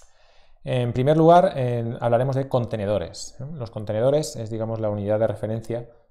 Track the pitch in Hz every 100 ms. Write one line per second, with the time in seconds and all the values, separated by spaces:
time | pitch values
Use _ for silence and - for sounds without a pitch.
0 | - _ _ _ - - 143 127 120 120
1 | 131 156 160 175 185 139 123 120 117 120
2 | 120 117 131 131 135 127 113 113 98 104
3 | 85 - - - 135 165 117 110 107 107
4 | 127 147 151 117 110 110 110 113 110 104
5 | 101 107 110 104 107 113 - 117 120 -
6 | _